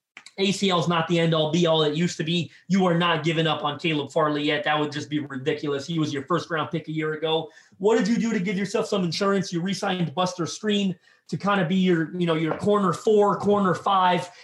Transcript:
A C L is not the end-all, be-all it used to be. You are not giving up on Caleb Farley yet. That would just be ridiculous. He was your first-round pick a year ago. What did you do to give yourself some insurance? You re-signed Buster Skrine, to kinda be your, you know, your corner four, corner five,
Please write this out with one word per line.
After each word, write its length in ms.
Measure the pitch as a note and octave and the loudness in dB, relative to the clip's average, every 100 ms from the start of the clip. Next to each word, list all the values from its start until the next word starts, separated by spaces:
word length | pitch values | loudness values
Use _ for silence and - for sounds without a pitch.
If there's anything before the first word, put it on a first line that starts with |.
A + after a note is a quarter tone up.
| _ - - - | _ -20 -12 -2
A 120 | G3 | -2
C 160 | F#3+ G3 | 0 2
L 100 | F3 | 2
is 80 | D#3+ | 2
not 180 | E3+ E3+ | 0 2
the 100 | E3+ | 2
end-all, 320 | E3 D#3+ D3+ | 2 2 2
be-all 320 | E3+ E3 D#3+ | 2 4 4
it 140 | D3+ D3+ | 2 0
used 180 | F3 | -2
to 80 | - | -2
be. 260 | D#3+ F3 - - - | -4 -4 -4 -8 -2
You 160 | F#3+ | 2
are 120 | F#3 E3+ | 4 2
not 280 | F3 D#3+ | 2 0
giving 200 | D#3+ D#3+ | 0 0
up 200 | D#3+ D3+ | 0 0
on 120 | D3 C#3+ | -4 -4
Caleb 320 | E3+ D3+ C3+ | -2 -2 -2
Farley 320 | E3 D3+ D3 | 0 0 0
yet. 220 | D3+ D3+ | 0 -2
That 160 | D3+ D3+ | 0 0
would 100 | D3 | -2
just 200 | C#3+ B2+ | -6 -6
be 100 | D3 | -6
ridiculous. 680 | C#3+ C3+ C#3+ D3 D3 C#3 | -6 -6 -4 -2 -2 -4
He 140 | - E3 | -4 -4
was 140 | D3 | -2
your 100 | C#3 | -4
first-round 480 | C#3 E3 - D#3+ C#3+ | -2 -4 -2 -4 -4
pick 160 | E3 D#3 | -6 -6
a 60 | |
year 180 | D#3 D#3 | -6 -4
ago. 380 | D3+ D#3 D#3+ D#3 - - - | -4 -2 -2 -4 -14 -20 -2
What 200 | G3 B3 | 2 2
did 100 | F#3+ | 2
you 80 | |
do 160 | G#3+ A3+ | 0 0
to 80 | A3 | -2
give 180 | F3+ F#3+ | -2 -2
yourself 300 | G3 - - | -2 -2 -2
some 160 | G3+ | -2
insurance? 480 | F3 D#3 G3 G3 F3 | -2 0 0 0 -2
You 80 | E3+ | -4
re-signed 560 | F#3+ F#3+ G3 F3+ D#3 | -4 -4 -4 -2 -2
Buster 300 | F3 F3+ - | -2 -2 -2
Skrine, 500 | D#3 - G#3+ G3+ G3 E3+ _ _ - | -6 -4 -2 0 0 -4 _ _ -10
to 80 | E3 | -4
kinda 260 | G3 G3 | 0 0
be 100 | E3 | 2
your, 380 | F#3+ F#3 E3+ D#3 F3+ | 2 4 2 0 -2
you 60 | |
know, 80 | E3+ | 0
your 220 | D#3 D#3+ - | 0 0 0
corner 340 | G3+ G#3 F#3 | 2 2 2
four, 460 | - A3+ G#3+ G3+ G3 | 0 2 4 4 2
corner 360 | G3 G#3 F#3+ | 2 2 2
five, 560 | D#3+ G3+ G3 F#3+ G#3 - - | 0 2 4 4 2 -2 -12